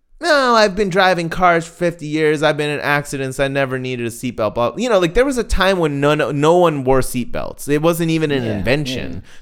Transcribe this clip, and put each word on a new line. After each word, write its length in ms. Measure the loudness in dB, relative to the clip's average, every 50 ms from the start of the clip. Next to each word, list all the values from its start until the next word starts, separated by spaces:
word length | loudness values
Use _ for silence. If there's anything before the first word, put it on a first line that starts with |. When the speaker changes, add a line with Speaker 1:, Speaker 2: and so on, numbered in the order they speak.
| _ _ -14 -6
Speaker 1:
"No, 340 | 0 0 2 2 2 2 4
I've 220 | 4 2 2 2
been 120 | -2 -2 0
driving 400 | 2 2 2 4 2 0 -2 -4
cars 380 | -2 2 2 4 4 2 0
for 60 | -4
fifty 340 | -6 -4 -2 -2 -2 -4 -6
years. 380 | -4 -2 0 2 2 2 2 2
I've 120 | 0 0
been 140 | 0 -2 -4
in 80 | -4 -4
accidents. 640 | -2 0 0 0 -2 -4 -6 -6 -6 -6 -2 -2
I 80 | -2 -2
never 280 | 0 -2 -2 -2 -4 -6
needed 280 | -6 -6 -6 -4 -6
a 40 | -6
seatbelt." 440 | -6 -6 -8 -6 -4 -2 -4 -2 0
But, 240 | -2 -2 -2 -2 -2
you 100 | 0 2
know, 120 | 2 2
like, 140 | 2 2 2
there 100 | 2 2
was 120 | 2 0
a 60 | -2 -2
time 360 | 0 0 2 2 2 2 2
when 180 | 0 0 0 2
none, 400 | 2 2 2 2 0 0 0 2
no 180 | 4 4 4 4
one 260 | 4 2 2 0 0
wore 160 | 2 2 2
seatbelts. 680 | 2 0 -4 -6 -6 -4 -6 -6 -6 -8 -10 -10 -4 -2
It 140 | -2 2
wasn't 280 | 2 2 2 2 0 0
even 180 | 0 0 0 0
an 140 | 0 -2 -2
Speaker 2:
Yeah, 140 | -2 -4 -2
Speaker 1:
invention. 540 | 0 0 0 0 -2 -4 -6 -6 -8 -8 -10
Speaker 2:
yeah. 60 | -12 -14 -14 -18 -16